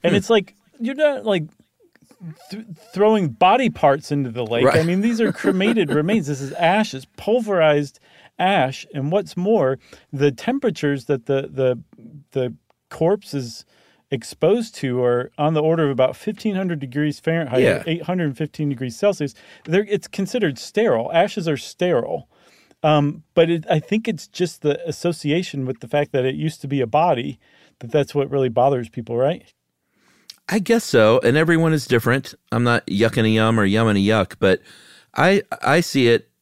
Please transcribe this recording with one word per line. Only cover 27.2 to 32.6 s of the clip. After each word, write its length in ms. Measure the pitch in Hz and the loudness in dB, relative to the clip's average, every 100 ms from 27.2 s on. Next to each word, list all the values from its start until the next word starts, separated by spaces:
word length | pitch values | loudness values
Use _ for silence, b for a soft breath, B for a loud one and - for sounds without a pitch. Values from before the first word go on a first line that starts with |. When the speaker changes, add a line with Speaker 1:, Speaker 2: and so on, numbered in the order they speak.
| 139 127 b b b b | -2 -12 b b b b
Speaker 1:
that 100 | 117 | -2
that's 220 | 151 139 | -2 0
what 160 | 147 135 | -2 -2
really 200 | 139 131 | 0 0
bothers 380 | 117 135 131 113 | 2 2 2 -4
people, 300 | - 117 117 | -12 -6 -2
right? 340 | 135 180 _ _ _ _ _ B B B B B - | -2 -2 _ _ _ _ _ B B B B B -4
Speaker 2:
I 120 | 208 | -4
guess 240 | 185 226 | 2 0
so. 360 | - 123 107 127 | 2 4 6 4
And 120 | - 139 | 4 2
everyone 380 | 160 165 165 | 2 2 2
is 140 | 156 - | 0 0
different. 480 | 123 - 131 - - _ | 0 2 -2 -4 -20 _
I'm 120 | 117 | -2